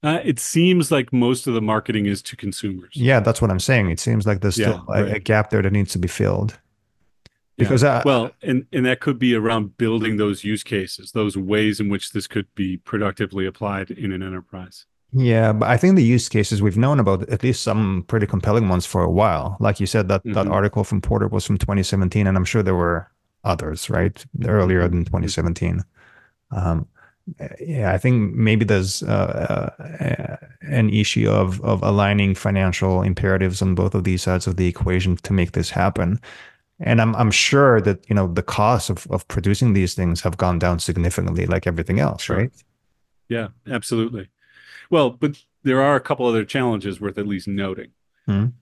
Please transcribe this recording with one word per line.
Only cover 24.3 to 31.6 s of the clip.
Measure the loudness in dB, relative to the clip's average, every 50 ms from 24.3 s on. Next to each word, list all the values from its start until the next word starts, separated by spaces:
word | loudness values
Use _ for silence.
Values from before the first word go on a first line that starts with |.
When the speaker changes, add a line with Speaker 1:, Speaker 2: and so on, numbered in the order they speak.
| _ -6 -2
Speaker 2:
earlier | 0 2 2 2 4 4 2 2
Speaker 1:
Mm-hmm. | 2 2
Speaker 2:
than | 0 -2
twenty | -2 -2 -4 -2 -2
seventeen. | -4 -2 -2 -2 -2 -2 -2 -2 -2 -4 -6 _ _ _ _ -20 _ -20 _ _ _ _ _ _ -6
Um, | -4 -2 0 -2 -2 -4 -6 _ _ _ _ _ _ _ -18 -14 _ -14 -14 -12 -14
yeah, | -10 -8 -6 -2 -2 0 0
I | 2
think | 2 2 2 2 2 0 0
maybe | 2 2 4 4 4 4
there's, | 4 2 2 2 0 -4 -6 -4
uh, | -2 0 0 0 -2 -2 -4 -4 -2 -2 -4 -4 -6 -8 _ -18 -16 -10 -6 -4 -4 -4 -4 -6 -10 -12 -14
uh, | -16 -20 -20 _ -10
an | -4 0 2 2 4
issue | 4 2 0 2 2 0 2 2
of, | 4 4 2 2 0 -4